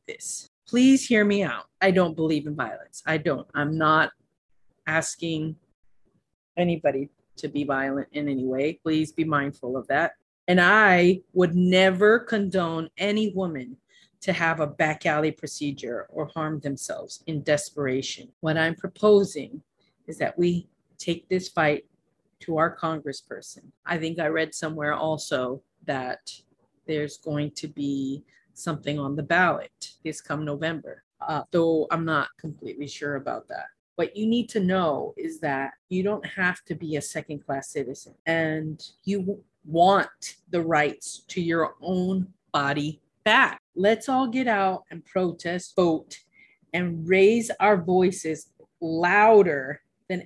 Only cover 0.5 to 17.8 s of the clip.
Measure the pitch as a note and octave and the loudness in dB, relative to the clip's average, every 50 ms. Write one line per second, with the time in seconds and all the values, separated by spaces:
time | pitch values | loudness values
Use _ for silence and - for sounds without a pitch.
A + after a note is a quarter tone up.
0.5 | _ _ _ - A#3 B3 B3+ C4+ C4+ C4 - - A#3+ G#3+ G#3 G3+ G3+ G3+ F#3 C#3 | _ _ _ -2 2 6 6 8 6 6 4 2 2 4 4 4 2 0 0 -2
1.5 | A#2 G2+ - _ _ _ F#3+ G3 F3+ F#3 F3+ E3 D#3+ D#3+ D#3+ D#3 D#3+ D3 C#3+ D3+ | -4 -8 -10 _ _ _ 2 4 4 4 4 2 0 -2 0 0 0 0 -2 -4
2.5 | D3 D3 B2 A2 G#2 - - - - - - D#3 D#3+ D#3+ D#3 E3+ C#3 - - - | -6 -6 -6 -6 -8 -12 -16 -18 -20 -10 -6 -4 -4 -2 -2 -2 -4 -4 -6 -8
3.5 | - C#3+ D3 D3+ D#3 D#3+ D#3 D3+ D#3 D#3 D3+ - - _ _ _ _ _ _ _ | -6 -4 -2 -2 -2 0 2 4 4 4 2 0 -4 _ _ _ _ _ _ _
4.5 | _ _ _ _ _ _ _ D#3 D#3 D#3+ D#3 - - - E3+ E3 D#3+ D#3 D#3 D#3+ | _ _ _ _ _ _ _ -4 -2 -2 -2 -4 -6 -8 -6 -4 -4 -4 -4 -6
5.5 | D#3 - _ _ _ _ _ _ _ _ _ _ _ _ _ _ _ _ _ _ | -8 -10 _ _ _ _ _ _ _ _ _ _ _ _ _ _ _ _ _ _
6.5 | _ E3+ F3+ F3 E3+ D#3 - C#3+ C3+ C3+ C#3+ - _ _ _ _ _ - - D3 | _ 0 0 0 0 0 0 0 0 0 -4 -8 _ _ _ _ _ -12 -10 -6
7.5 | - C#3+ C#3+ B2+ C3+ C3+ C3+ C3+ C3+ C#3+ - - - D3+ D3 C#3+ C3+ C3 B2+ C3 | -4 -4 -2 -2 -2 -2 -2 -2 -2 -4 -6 -6 -6 -6 -4 -2 -2 -2 -2 -2
8.5 | B2+ C3+ C#3+ D#3+ E3+ - - D#3+ D#3 D#3 D#3 D3+ - E3 D#3+ D#3+ D3+ C#3+ C#3 C#3 | -2 -2 -2 -2 -4 -4 -4 -2 0 0 0 -2 -2 -2 0 0 0 0 0 -2
9.5 | - - - B2 B2+ C3+ - - C3+ D3+ E3+ D#3+ - _ _ _ _ _ _ - | -6 -8 -8 -6 -6 -6 -4 -2 0 0 0 -2 -4 _ _ _ _ _ _ 2
10.5 | F3+ F3+ F3 F#3 G#3 A3 G#3+ G3 F3+ F3 F3 F3+ F#3+ F#3 - _ - F#3 F3+ E3+ | 4 6 6 6 6 6 8 8 6 8 6 6 4 2 -2 _ 2 2 2 4
11.5 | E3+ F3+ F3+ F3+ F#3 F#3 F#3+ F#3+ F#3 F3+ G#3 G#3+ A3+ A#3+ A#3+ - A#3 G#3 G3+ F#3 | 4 2 4 4 6 6 6 6 4 6 6 6 6 4 2 0 -2 -2 -2 0
12.5 | F#3 F#3+ E3+ E3 E3 D#3+ E3 D3+ - - F#3+ G#3 G#3 G#3+ A3 G3+ E3+ F#3+ F#3+ F3 | 0 0 0 -2 -2 -4 -6 -8 -6 -4 -2 -2 0 0 0 -2 -2 -2 -4 -4
13.5 | D#3 C3 B2 B2 - - _ _ _ _ _ _ _ _ - F#3+ F3 F3 E3+ E3 | -4 -6 -8 -10 -14 -18 _ _ _ _ _ _ _ _ -4 -2 -2 0 0 0
14.5 | E3 D#3 D3+ D3 D3 - D#3+ D#3 D3+ - - E3+ D3+ D3+ D#3 D#3 - - - C#3 | 0 0 -2 -4 0 0 0 0 0 0 -2 0 0 2 0 0 -2 -4 -10 -12
15.5 | - - D3+ C#3+ C#3 - - A#2 A#2+ G2+ - - - D#3 D3+ D3+ - D#3+ D#3 D#3 | -10 -6 -6 -6 -6 -6 -8 -8 -8 -8 -10 -10 -8 -8 -8 -8 -6 -6 -6 -4
16.5 | D#3 C#3+ C#3+ C#3+ C#3 - - - - - - - - - _ E3 D#3 D3 C3+ D#3 | -6 -6 -6 -8 -8 -8 -8 -10 -10 -10 -12 -14 -16 -14 _ -8 -8 -4 0 0
17.5 | D3 D3 - - - D3 | 0 0 0 -4 -8 -6